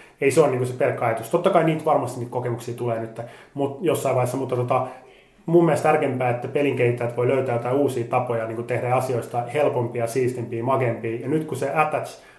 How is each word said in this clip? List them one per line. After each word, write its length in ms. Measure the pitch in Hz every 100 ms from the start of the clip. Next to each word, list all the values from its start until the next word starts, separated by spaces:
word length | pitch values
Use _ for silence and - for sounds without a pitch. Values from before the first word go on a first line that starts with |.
| - -
Ei 100 | 139
se 100 | 160
ole 80 | 143
niin 80 | 127
kuin 100 | 123
se 100 | -
pelkkä 280 | 131 117 120
ajatus. 240 | 113 -
Totta 200 | 165 190
kai 140 | 196
niitä 220 | 160 151 156
varmasti 340 | 139 123 123
niitä 120 | 120
kokemuksia 440 | 123 123 117 - 120
tulee 240 | 120 113
nyt, 220 | 113 - - - -
mut 240 | 135 269 -
jossain 340 | 190 143 135 127
vaiheessa, 220 | 123 139
mutta 180 | 127 123
tota, 320 | 123 127 - - - - _ _ -
mun 200 | 170 165
mielestä 240 | 143 156
tärkeämpää, 400 | 156 139 127 123
että 180 | 120 127
pelin 280 | 147 139 120
kehittäjät 420 | 120 120 120 123
voi 100 | 123
löytää 280 | 135 127 120
jotain 200 | 123 139
uusia 280 | 131 123
tapoja 420 | 117 123 123 113 113
niin 100 | 113
kuin 120 | 120
tehdä 280 | 120 107 127
asioista 480 | - 120 - 123 -
helpompia, 540 | 147 143 123 113 120 117
siistimpiä, 560 | 135 123 123 107 113
magempia. 560 | 120 127 120 110 113 117
Ja 80 | 127
nyt 160 | 156
kun 140 | 156 127
se 140 | 139 156
attach 460 | 156 135 - - -